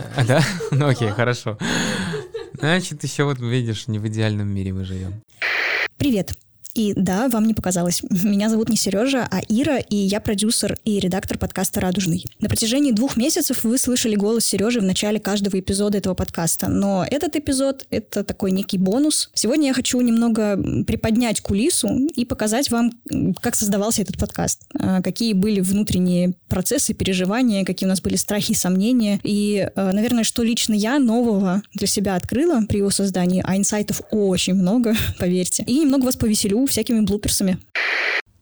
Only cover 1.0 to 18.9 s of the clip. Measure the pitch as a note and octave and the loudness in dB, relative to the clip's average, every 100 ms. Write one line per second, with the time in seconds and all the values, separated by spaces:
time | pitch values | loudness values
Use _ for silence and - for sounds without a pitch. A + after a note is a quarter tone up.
1 | A2 G#2 A#2+ A#2+ A#2+ G#2 A3+ - - - | 0 0 0 0 -4 -6 -2 -2 -2 -4
2 | - - - - - - D3 F3+ F3+ D3 | -4 -6 -8 -12 -12 -4 0 0 -2 -6
3 | C#3+ - C#3+ C3+ A#2 B2+ A#2 G#2+ - G#2+ | -4 0 0 -2 -2 0 0 -4 -4 -4
4 | A2 A2 A2 G#2 G2+ G2 F#2+ F#2+ F#2 F#2 | -2 0 0 0 -2 -2 -2 -4 -6 -6
5 | F#2+ G#2 - - - - - - - - | -8 -10 -14 -8 -4 -2 -2 -4 -4 -2
6 | C#4+ G#3+ - - _ _ - - G#3 - | 0 0 -2 -8 _ _ -8 -2 0 2
7 | F#3+ F#3 C4 A3+ A3 G#3+ F3+ F#3 F3 F3 | 0 2 2 2 2 2 0 0 0 -2
8 | - F#3 G3+ G3+ G#3+ A3 A3+ G#3+ G3+ F#3+ | -2 0 2 2 2 0 0 0 0 0
9 | C4 C4+ G#3+ F#3 - G#3+ D#4 B3 - G3+ | 0 0 -2 -2 0 0 2 0 0 0
10 | G3 G3+ A#3 G3 G#3+ - G3+ - - G3+ | 0 0 -2 0 0 0 -2 -2 -2 0
11 | F#3+ F#3 - - - - F#3 - F#3 F3+ | 0 -2 -4 -4 -4 -4 -4 -2 0 0
12 | F#3 F3 - - G#3 G#3 A3+ C4 D4 G#3 | 0 -2 -4 -6 -2 0 0 2 2 2
13 | C4+ - C4 E4+ D4+ B3+ A3+ B3+ - B3 | 0 0 0 0 0 0 0 0 2 0
14 | A#3+ G#3 G3+ A3+ - F#3+ G3+ A#3+ F#3+ F#3 | 0 0 2 0 0 0 0 0 0 0
15 | G#3 G#3 G3+ G3+ G3+ F#3 F#3 G3 G#3 G3+ | 0 -2 -2 -2 0 -2 -2 0 0 0
16 | F#3 F3+ E3 - E3 - F#3+ F#3 G3+ F#3+ | -2 -2 -4 -4 -2 -2 -2 0 2 0
17 | - C#4+ F4 D#4 D4+ C4 C4+ C4+ - - | 0 -2 -2 -2 -2 0 0 -2 -6 -6
18 | - G#3 G3+ F#3+ G3 F#3+ G3 F#3+ F#3 | -4 -4 -4 -2 0 0 0 0 2